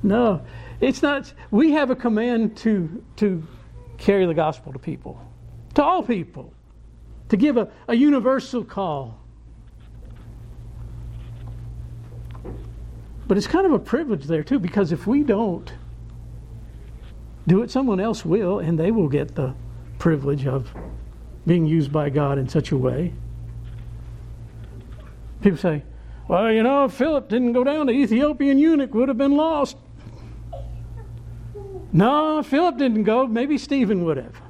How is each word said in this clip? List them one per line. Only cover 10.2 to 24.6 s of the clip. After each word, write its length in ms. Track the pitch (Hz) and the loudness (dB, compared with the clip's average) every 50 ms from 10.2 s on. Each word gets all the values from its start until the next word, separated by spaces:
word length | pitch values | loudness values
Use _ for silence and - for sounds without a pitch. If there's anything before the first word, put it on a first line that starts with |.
| - - - - - - - - - - - - - - - - - - - - - - - - - - - - - - - - - - - - - - - - - - - - - - - - - - - - - - - - - - - - - - | -18 -18 -18 -16 -16 -16 -16 -16 -16 -16 -14 -14 -12 -12 -12 -12 -12 -12 -12 -12 -12 -12 -14 -14 -12 -12 -12 -12 -12 -12 -12 -12 -12 -12 -12 -14 -14 -16 -14 -14 -14 -12 -12 -12 -12 -12 -12 -12 -12 -12 -14 -14 -14 -14 -14 -14 -16 -16 -16 -14 0 2
But 100 | - 202 | 2 2
it's 100 | - - | 2 2
kind 180 | - 339 392 | 2 4 4
of 60 | 381 | 6
a 80 | 302 190 | 4 2
privilege 460 | - - - 262 330 277 190 160 135 | 2 0 -2 0 0 0 -2 -4 -2
there 180 | 143 170 156 147 | -2 -2 -2 0
too, 160 | - 262 277 | 0 0 0
because 320 | 175 180 - 208 202 151 | 0 0 2 2 2 2
if 160 | 170 151 - - | 0 -2 0 2
we 160 | 240 285 - | 2 2 4
don't 480 | 294 196 196 233 208 175 - - - - - - - - - - - - - - - - - - - - - - - - - - - - - - - - - - - - - - - | 4 2 2 2 0 -2 -4 -6 -12 -14 -14 -14 -14 -14 -14 -14 -14 -14 -14 -14 -14 -14 -16 -14 -14 -14 -14 -14 -16 -16 -16 -16 -16 -16 -16 -16 -16 -16 -16 -16 -16 -16 -6 4 6
do 140 | 170 190 | 6 6
it, 100 | 240 233 | 6 2
someone 280 | - 262 277 254 202 185 | 0 0 2 2 2 2
else 260 | 196 233 - - - | 2 0 -2 -2 0
will, 340 | 165 160 214 214 175 190 208 | 0 2 2 2 2 0 0
and 180 | 175 151 170 156 | 0 0 0 2
they 140 | 160 180 | 2 2
will 160 | 226 226 180 143 | 4 4 2 2
get 280 | 131 143 139 - - | 2 0 0 -2 -4
the 180 | - 139 127 127 - - - - - - - - - | -4 -2 -2 -4 -6 -12 -12 -12 -14 -14 -14 -12 0
privilege 480 | - 170 160 143 135 139 139 143 131 | 2 2 2 2 2 0 0 0 0
of 240 | 139 127 135 123 - - - - - - - - - - - - - - - - - | 0 -2 -2 -4 -6 -10 -12 -12 -12 -12 -12 -12 -14 -16 -16 -16 -16 -16 -6 2 4
being 180 | 170 175 160 | 4 6 6
used 260 | 156 160 165 147 135 | 4 4 4 2 2
by 180 | 143 156 147 143 | 0 0 0 2
God 280 | 131 147 147 143 139 139 | 2 2 2 2 2 0
in 120 | 131 123 | 0 2
such 220 | - 160 131 - | 0 0 0 2
a 60 | 156 135 | 0 2
way. 360 | 127 127 123 131 170 175 - - - - - - - - - - - - - - - - - - - - - - - - - - - - - - | 2 2 0 0 -2 -2 -4 -6 -10 -10 -10 -12 -12 -10 -10 -10 -12 -12 -12 -12 -12 -12 -12 -12 -12 -12 -14 -14 -14 -14 -14 -14 -14 -16 -14 -14